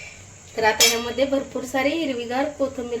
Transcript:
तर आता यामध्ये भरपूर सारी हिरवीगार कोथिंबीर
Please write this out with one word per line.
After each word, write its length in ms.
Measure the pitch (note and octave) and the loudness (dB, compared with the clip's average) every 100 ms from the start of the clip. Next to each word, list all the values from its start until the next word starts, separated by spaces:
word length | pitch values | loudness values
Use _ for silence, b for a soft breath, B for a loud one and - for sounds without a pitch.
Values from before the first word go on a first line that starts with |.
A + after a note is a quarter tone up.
| B B B - - - | B B B -20 -10 2
तर 60 | |
आता 300 | A3 A3 A#3+ | 2 4 4
यामध्ये 320 | A#3 A#3+ A#3 C4+ | 2 -2 0 2
भरपूर 380 | C4+ - B3+ | 2 -2 -6
सारी 260 | B3+ C4+ C#4 | -2 0 2
हिरवीगार 540 | E4 D4 A#3+ A#3 B3 | 2 0 -2 -2 0
कोथिंबीर 560 | D4+ - C4 C4 A#3+ A#3 | -2 0 -2 -2 -4 -4